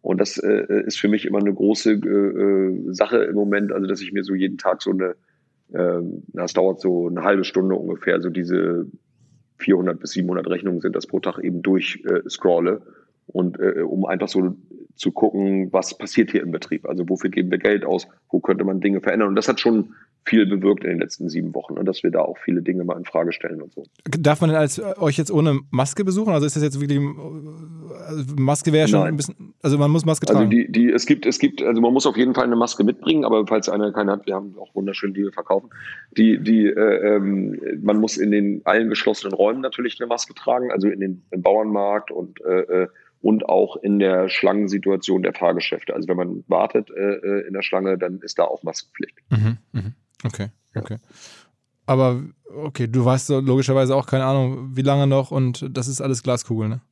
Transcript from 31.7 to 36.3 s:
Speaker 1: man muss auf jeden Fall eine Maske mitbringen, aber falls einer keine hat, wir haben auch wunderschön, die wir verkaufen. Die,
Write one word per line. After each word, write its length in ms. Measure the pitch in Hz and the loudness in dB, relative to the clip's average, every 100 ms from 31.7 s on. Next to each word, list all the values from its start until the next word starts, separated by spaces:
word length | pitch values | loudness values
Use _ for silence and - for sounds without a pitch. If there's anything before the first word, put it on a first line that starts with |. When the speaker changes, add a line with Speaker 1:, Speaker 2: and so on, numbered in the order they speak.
| 113 | 4
Speaker 1:
man 140 | 117 | 4
muss 120 | 131 139 | 4 2
auf 120 | 104 | 2
jeden 180 | 127 123 | 2 2
Fall 80 | |
eine 140 | 123 117 | 2 2
Maske 260 | 120 - | 0 2
mitbringen, 400 | 104 - - 156 | 0 2 2 2
aber 240 | 117 110 101 | 4 2 4
falls 220 | 107 98 | 0 0
einer 240 | 101 104 | 0 0
keine 180 | 104 101 | 0 0
hat, 160 | 101 101 | -2 -2
wir 80 | 95 | -6
haben 200 | 101 95 | -8 -16
auch 160 | 101 101 | -10 -6
wunderschön, 380 | 98 98 101 | -6 -4 -6
die 100 | 95 | -4
wir 80 | 101 | -4
verkaufen. 380 | 95 - 98 120 - - - - - | -6 -2 -2 -2 -18 -18 -18 -6 4
Die, 200 | 113 | 4